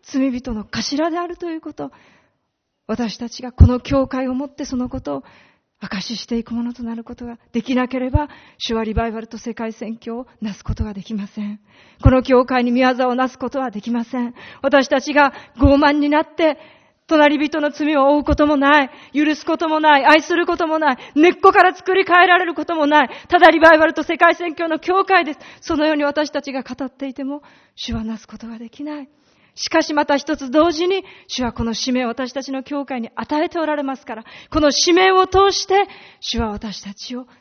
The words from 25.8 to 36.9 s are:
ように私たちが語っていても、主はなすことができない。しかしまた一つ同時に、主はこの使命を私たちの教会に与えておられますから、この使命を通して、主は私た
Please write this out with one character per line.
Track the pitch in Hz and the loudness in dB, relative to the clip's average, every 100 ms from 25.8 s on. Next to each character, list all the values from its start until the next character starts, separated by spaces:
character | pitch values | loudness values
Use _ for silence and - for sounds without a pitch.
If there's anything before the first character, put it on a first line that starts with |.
| 302 | 0
よ | |
う | 302 | 0
に | |
私 | 285 294 302 | 0 -2 -4
た | 285 | -6
ち | 277 | -6
が | 262 | -8
語 | 240 254 | -10 -10
っ | 269 | -10
て | _ 277 | _ -12
い | |
て | 254 | -8
も、 | 269 294 _ _ _ | -10 -10 _ _ _
主 | - - | -16 -8
は | 226 | -6
な | 220 220 | -6 -10
す | - | -14
こ | 214 | -20
と | 226 | -16
が | 226 | -16
で | 233 | -18
き | - | -14
な | 294 294 | -12 -12
い。 | 269 _ _ _ _ - | -16 _ _ _ _ -12
し | - | -4
か | 320 | -2
し | 320 | -2
ま | 302 | -2
た | - 285 | 0 -2
一 | 285 302 | -2 -6
つ | 269 | -2
同 | 285 330 | 2 2
時 | 302 359 | 0 -2
に、 | 381 370 - _ | -2 -6 -20 _
主 | - | -6
は | 247 | -6
こ | 226 | -4
の | 233 | -6
使 | 220 - | -4 -2
命 | 247 247 | -2 -2
を | |
私 | 233 254 | -4 -6
た | 277 | -8
ち | 262 | -8
の | 269 | -10
教 | 262 294 | -6 -8
会 | 277 262 | -6 -8
に | 226 | -8
与 | - - 302 | -10 -4 -2
え | 339 | -2
て | 349 | -2
お | 311 | -4
ら | 294 | -4
れ | |
ま | 269 | -4
す | 262 | -8
か | - 202 | -12 -16
ら、 | - - - | -16 -20 -6
こ | 311 | 2
の | 302 | 2
使 | - - | 2 2
命 | 349 381 | 4 6
を | 370 370 | 4 4
通 | 381 392 | 4 4
し | 381 - | 2 0
て、 | 381 381 - - _ | 0 0 -6 -20 _
主 | - 233 | -8 -6
は | 226 | -6
私 | 208 226 190 | -6 -10 -12
た | 196 | -14